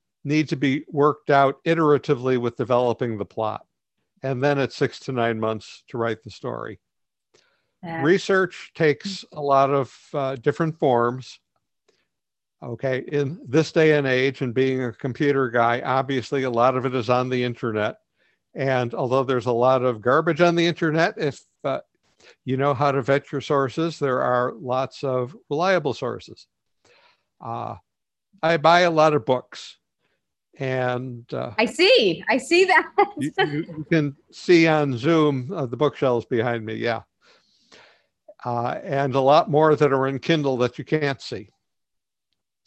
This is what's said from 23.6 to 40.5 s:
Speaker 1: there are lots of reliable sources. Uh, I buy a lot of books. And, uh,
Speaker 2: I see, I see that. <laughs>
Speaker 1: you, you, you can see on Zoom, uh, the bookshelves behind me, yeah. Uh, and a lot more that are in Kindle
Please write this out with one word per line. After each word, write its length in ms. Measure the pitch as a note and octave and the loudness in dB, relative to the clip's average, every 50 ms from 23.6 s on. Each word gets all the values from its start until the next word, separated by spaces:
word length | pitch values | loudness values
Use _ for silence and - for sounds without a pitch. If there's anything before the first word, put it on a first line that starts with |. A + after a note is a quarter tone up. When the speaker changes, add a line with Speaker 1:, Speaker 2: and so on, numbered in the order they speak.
| C3+ B2+ - D#3+ D#3+ E3 D#3 - | 0 0 -2 -4 -4 -4 -4 -4
Speaker 1:
there 240 | C#3+ C3+ B2+ C3 C3 | -2 -2 0 0 0
are 320 | B2+ B2 B2 B2 B2+ - | 0 0 0 0 -2 -4
lots 500 | A3 D#3+ B2 B2 B2+ C3+ B2+ - - - | -8 -6 -4 -4 -2 -4 -4 -8 -8 -6
of 320 | C3+ B2+ - B2 B2 F3+ - _ _ | -4 -4 -4 -4 -6 -8 -16 _ _
reliable 420 | C#3+ D3+ E3+ F#3+ F#3+ F3 C#3+ C#3 A#2+ | -6 -2 0 0 0 0 0 -2 -4
sources. 540 | - C3+ A#2+ A2 G#2 - - A2 - - _ _ _ _ _ _ _ _ _ _ _ _ _ _ _ _ _ _ _ | -4 -6 -8 -8 -10 -12 -18 -20 -20 -20 _ _ _ _ _ _ _ _ _ _ _ _ _ _ _ _ _ _ _
Uh, 360 | - A#2+ A#2 A#2 A2+ A2+ G#2+ - _ _ _ _ _ _ _ _ _ _ _ _ - | -12 -10 -10 -8 -8 -10 -12 -14 _ _ _ _ _ _ _ _ _ _ _ _ 0
I 140 | D#3+ E3 | 0 0
buy 240 | D#3+ D3 D#3+ E3+ F3 | 4 6 6 6 8
a 100 | F3+ E3+ | 6 4
lot 220 | E3 D#3 D#3 D#3+ D3+ | 4 4 4 4 4
of 140 | C#3+ A2+ | 2 2
books. 500 | - B2+ B2 - _ - - - - - _ _ _ _ _ _ _ _ _ _ _ _ _ _ _ _ - | 0 0 0 -2 _ -16 -18 -18 -18 -20 _ _ _ _ _ _ _ _ _ _ _ _ _ _ _ _ -8
And, 720 | C3+ C3 C3 B2+ B2+ B2 B2 B2 B2+ C3 A#2+ A#2 A#2+ _ C#3 | -6 -4 -2 -2 -2 -2 -2 -4 -6 -8 -12 -14 -14 _ -8
uh, 160 | B2 B2+ B2 A2+ - | -8 -8 -6 -2 -2
Speaker 2:
I 80 | A#3 | -2
see, 580 | - - - F4+ G4+ C5 A#4+ A#3 F#3 D#3+ D#3+ - - | -2 0 2 4 4 6 4 4 2 0 -2 -2 -2
I 80 | A#3 C4 | -2 -2
see 260 | - - E4+ F4+ F#4+ | 0 0 2 2 4
that. 280 | F#4 F4 D#4+ E4 - - - G4 | 4 4 2 2 2 0 0 0
<laughs> 140 | G4+ - D#4 | 0 0 -6
Speaker 1:
you, 140 | - D#3 - - | -8 -6 -2 -2
you, 80 | - D3+ C#3+ D3 E3+ - D#3+ | -2 -2 -2 -4 -6 -8 -10
you 100 | D#3 D3+ - | -14 -4 0
can 260 | F3 D#3+ D3 C#3+ C#3 - _ _ | 0 0 0 0 -4 -8 _ _
see 360 | - - - - F3+ E3 E3 E3 | -20 -8 2 4 6 6 6 6
on 280 | D#3 D3+ D3 C#3 B2+ | 4 2 2 0 -2
Zoom, 560 | A2+ A#2+ D#3+ E3 D#3+ D3+ D3+ C#3 C3 B2 C3+ G3 | -2 0 0 2 2 2 2 0 -2 -6 -6 -6
uh, 140 | E3+ C#3 | -6 -6
the 100 | A#2 B2 | -6 -4
bookshelves 480 | A#2+ D3+ C#3 - - C#3+ C3 B2 A#2 - | -2 -2 -2 0 0 0 0 0 0 -2
behind 400 | - C3 A2+ A#2 B2 A#2+ A#2 A2 | -2 -2 -2 0 -2 -4 -4 -6
me, 120 | A2 A2 | -8 -8
yeah. 260 | A2+ A2+ A#2 A2+ A2 - _ _ _ _ _ _ _ _ _ _ _ _ _ - - - _ _ _ _ _ _ _ _ - - - - | -6 -4 -4 -4 -4 -8 _ _ _ _ _ _ _ _ _ _ _ _ _ -20 -20 -20 _ _ _ _ _ _ _ _ -20 -20 -12 -8
Uh, 340 | B2 A#2+ A#2+ A#2 B2+ - - - | -6 -6 -4 -4 -4 -6 -8 -8
and 300 | G3 C#3 C#3 C#3+ C3+ A#2+ | -6 -4 -2 -2 0 0
a 60 | C3+ | 2
lot 300 | C3 C3+ D3 E3 E3 - | 4 6 6 6 6 4
more 240 | C#3+ D3+ D#3 D#3 D3+ | 2 4 4 4 4
that 180 | B2+ D3+ C#3 C3+ | 4 4 2 2
are 140 | C3 C3 | 2 0
in 120 | C3+ C#3 B2 | -2 -4 -4
Kindle 400 | - - E3 D#3 C#3+ C#3 | -2 0 0 0 0 0